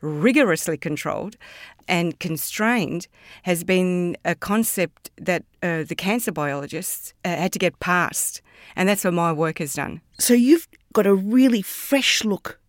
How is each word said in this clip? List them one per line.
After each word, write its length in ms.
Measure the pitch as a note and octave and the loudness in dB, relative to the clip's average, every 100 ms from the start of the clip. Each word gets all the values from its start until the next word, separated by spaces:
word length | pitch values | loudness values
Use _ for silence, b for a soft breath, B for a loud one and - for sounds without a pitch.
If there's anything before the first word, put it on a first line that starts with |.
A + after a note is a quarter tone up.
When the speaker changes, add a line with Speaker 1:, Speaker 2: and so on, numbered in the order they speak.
Speaker 1:
rigorously 760 | D3+ D3+ F#3+ C4 B3+ D#3+ - D#3 | -6 0 4 4 4 2 -2 -4
controlled 600 | D#3+ D3 - - F#3+ - B B B B - | -4 -6 -4 -6 -8 -12 B B B B -2
and 320 | F3+ E3+ D#3 | 0 0 -2
constrained, 880 | F3+ D#3 - - A3 A#3+ E3 E3+ - b b b | -6 -6 -6 -2 0 0 0 -4 -8 b b b
has 200 | - F3 | -2 -2
been 540 | E3+ F#3 F#3 F3+ F3 - | 2 2 2 0 -2 -2
a 100 | - | -4
concept 760 | E3+ - G#3 A3+ - E3+ _ - - | -4 0 0 0 0 -2 _ -20 -12
that, 280 | D#3 F3 - _ | -4 -4 -4 _
uh, 200 | F3+ E3 | -4 -2
the 100 | D3+ | -4
cancer 380 | - F#3 A#3 - | -4 -2 -2 -2
biologists, 800 | D#3+ D3 C#3 C#3+ D#3 F#3 - - _ | -4 -4 -4 -6 -8 -8 -10 -12 _
uh, 40 | F#3 | -6
had 240 | E3+ F3+ | -2 -2
to 60 | G3+ | 0
get 200 | F3+ - | -2 -2
past. 640 | - F3+ E3+ - - - b b b | -2 0 0 -2 -6 -6 b b b
And 140 | - F#3 | -2 0
that's 160 | G3+ | 2
what 100 | F#3+ | 0
my 180 | F3 E3+ | 0 0
work 260 | D#3 D#3+ D#3+ | 0 -2 -2
has 160 | D3+ | -6
done. 260 | - C#3 - _ - | -6 -6 -8 _ -4
Speaker 2:
So 160 | - | 4
you've 320 | B3 B3 E4 - _ _ | 6 6 4 2 _ _
got 140 | - G3+ | 2 4
a 80 | |
really 480 | G3 F#3+ B3 C4 A#3 | 4 4 4 6 4
fresh 600 | F#3 - - C#4 B3 - | -2 -10 0 0 2 0
look 340 | A3 G3 - - | 0 -4 -6 -16